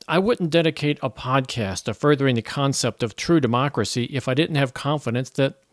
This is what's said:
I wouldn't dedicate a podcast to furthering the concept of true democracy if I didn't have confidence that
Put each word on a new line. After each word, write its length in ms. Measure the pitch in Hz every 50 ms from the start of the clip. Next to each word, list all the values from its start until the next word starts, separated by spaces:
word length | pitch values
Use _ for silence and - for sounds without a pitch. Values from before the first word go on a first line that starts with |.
| -
I 140 | - 160 170
wouldn't 300 | 190 214 247 - 185 160
dedicate 500 | 147 170 165 160 156 - 147 147 147 - -
a 80 | 131
podcast 720 | - - - 127 131 135 131 - - 123 110 95 95 92 -
to 80 | - 104
furthering 420 | - - 147 147 131 139 135 127
the 60 | 117 110
concept 600 | - - 143 143 139 131 - - 120 104 - 123
of 140 | 110 -
true 240 | - - - 170 165
democracy 640 | 139 113 117 120 135 143 139 - 107 - - 123 120
if 240 | - 147 131 - -
I 60 | 127
didn't 200 | 135 165 175 165
have 180 | 143 139 123 -
confidence 580 | - - 139 151 147 - 131 113 123 131 -
that 280 | - - 135 135 - - _ _